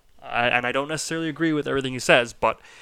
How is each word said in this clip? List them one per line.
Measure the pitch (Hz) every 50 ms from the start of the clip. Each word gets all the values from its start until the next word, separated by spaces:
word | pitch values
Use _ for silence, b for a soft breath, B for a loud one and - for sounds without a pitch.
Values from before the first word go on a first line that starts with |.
| _ _ - - 143
uh, |
and | 127 - 117 120 123 - 123 123
I | 123
don't | 120 135 143
necessarily | 151 156 147 - - 160 165 165 160
agree | 147 156 165 160 156
with | 147 139
everything | 139 135 135 131 131 127
he | 123
says, | - - 165 131 120 117 -
but | - - 113 110 - B B B B